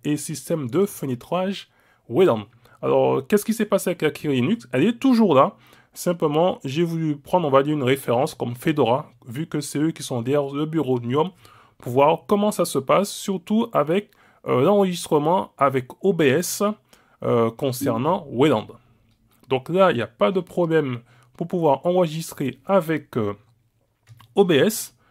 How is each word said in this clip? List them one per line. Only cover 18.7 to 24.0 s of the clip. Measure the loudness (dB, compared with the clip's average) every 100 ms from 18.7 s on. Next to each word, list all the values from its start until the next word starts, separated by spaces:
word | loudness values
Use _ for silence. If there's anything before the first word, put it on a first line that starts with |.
| -18 _ _ _ _ _ _ -4
Donc | -4 -2
là, | 2 2
il |
n'y | 2
a | -4
pas | -2 0
de | 0
problème | -4 -2 0 2 0 -6 _ _ _ -10
pour | -6
pouvoir | 0 2 2 2
enregistrer | 2 0 -2 -10 -6 -6 -6 0
avec, | 0 0 -4 -4 -4
euh, | -4 -6 _ _ _ _ _ _